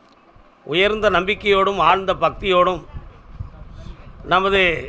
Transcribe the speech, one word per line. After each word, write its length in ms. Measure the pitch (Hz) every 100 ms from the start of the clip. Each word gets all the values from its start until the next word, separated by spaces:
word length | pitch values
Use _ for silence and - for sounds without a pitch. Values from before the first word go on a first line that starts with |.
| _ _ _ - - _ -
உயர்ந்த 420 | 165 202 214 202
நம்பிக்கையோடும் 720 | 175 185 208 208 196 196 196
ஆழ்ந்த 320 | 160 190 190 151
பக்தியோடும் 680 | 156 - 202 180 175 180 - - - - - - - - - - - - - - -
நமது 380 | 180 196 196 180 156